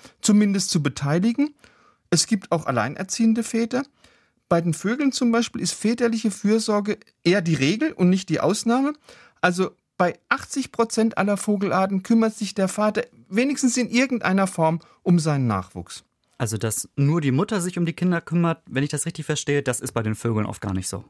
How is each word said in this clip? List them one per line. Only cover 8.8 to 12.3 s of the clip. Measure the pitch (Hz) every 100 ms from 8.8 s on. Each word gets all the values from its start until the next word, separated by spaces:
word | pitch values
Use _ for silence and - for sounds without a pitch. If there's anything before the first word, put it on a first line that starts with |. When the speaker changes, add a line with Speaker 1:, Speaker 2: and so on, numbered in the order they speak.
| 285 302 - - - _
Speaker 1:
Also | 180 175 185 - _ -
bei | 180 - _
achtzig | 262 - 285 247
Prozent | - 226 - 220 -
aller | 196 196
Vogelarten | 214 208 202 190 190 190
kümmert | 185 226 220